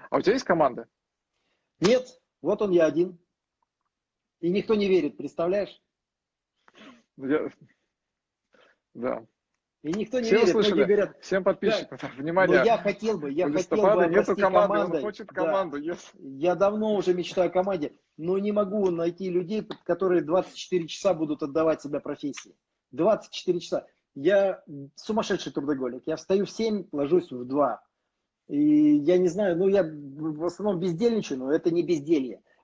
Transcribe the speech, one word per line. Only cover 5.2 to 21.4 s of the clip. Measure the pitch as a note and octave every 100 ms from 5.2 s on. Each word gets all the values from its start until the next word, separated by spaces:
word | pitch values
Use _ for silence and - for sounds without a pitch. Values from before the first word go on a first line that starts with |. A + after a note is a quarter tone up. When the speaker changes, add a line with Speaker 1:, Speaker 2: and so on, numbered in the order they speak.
| C#3 - E3+ G3+ F#3+ - _ _ _ _ _ _ _ _ _ _ - - _ -
Speaker 1:
Я... | C3 D3+ - - _ _ _ _ _ _ _ _ _ _ _ _ _
Да. | A#2+ B2 A#2+ A2+ _ _ _ _ _
Speaker 2:
И | D3
никто | F#3+ G#3+ B3+
не | A3+
Speaker 1:
Все | G3+
Speaker 2:
верит, | A3
Speaker 1:
услышали? | A3 G#3 F3
Speaker 2:
многие | -
говорят, | G3+ F#3+ -
Speaker 1:
Всем | - F#3+
подписчикам, | F#3+ F#3 G3+ G#3 D3 C3
Speaker 2:
да. | C3+ C3
Speaker 1:
внимание. | D3 F3+ F#3 F3+
Speaker 2:
Но | A3+
я | G#3
хотел | G3+ G3 A3 G3+
бы, | D3
я | C#3+ E3+
Speaker 1:
У |
Speaker 2:
хотел | D#3 F3+ G#3+ G3
бы | F#3+
Speaker 1:
листопада | E3+
нету | F#3 -
Speaker 2:
обрасти | F#3+
Speaker 1:
команды, | F#3+ F#3+ G3+ G#3
он | F#3+
Speaker 2:
командой. | D#3+
Speaker 1:
хочет | G#3 G3+ G#3
Speaker 2:
Да. | - D#3+
Speaker 1:
команду, | F#3+ F3+ C#3+
yes. | D#3 F3 - -
Speaker 2:
Я | C3+ C3+ E3+ E3+
давно | G3 G#3+ G#3+ G3+
уже | F3+
мечтаю | F3+ E3 - F3
о |
команде, | F3+ G3 F#3+ D3 - _ -
но | D#3+ F#3+
не | G#3
могу | G3+ G3 G#3 F#3+
найти | E3+ E3+ E3+ F#3+
людей, | F3 E3+ G#3+
под-, | - -
которые | - E3+ F#3+ F3
двадцать | D3+ F3+ F3 -
четыре | - F#3 D#3+
часа | - G3
будут | E3+ D#3 D3